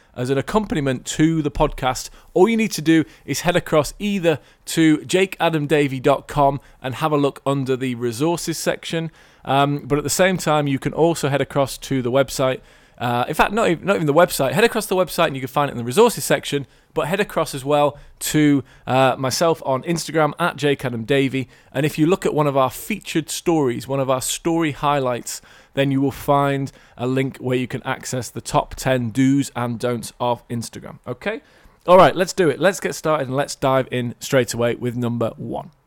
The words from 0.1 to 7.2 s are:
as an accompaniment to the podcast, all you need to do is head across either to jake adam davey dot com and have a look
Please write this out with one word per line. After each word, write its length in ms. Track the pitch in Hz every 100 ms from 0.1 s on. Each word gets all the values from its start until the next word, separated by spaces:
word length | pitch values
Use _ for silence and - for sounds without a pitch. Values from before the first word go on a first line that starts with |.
as 160 | - 127
an 80 | 135
accompaniment 680 | - 214 208 185 139 123 -
to 360 | - 160 165
the 80 | 147
podcast, 600 | - 151 - 131 127 - - -
all 160 | 170 196
you 80 | 226
need 140 | 214
to 100 | -
do 240 | 151 160 - - -
is 160 | 139
head 140 | 175 170
across 380 | - 160 135 -
either 420 | 208 202 165 147 _ _ -
to 380 | - 160 151 123
jake 320 | 185 190 -
adam 280 | 165 160 147
davey 340 | 156 143 131
dot 260 | 131 135 -
com 320 | 151 139 143 - -
and 140 | 131 123
have 180 | 156
a 40 |
look 240 | 147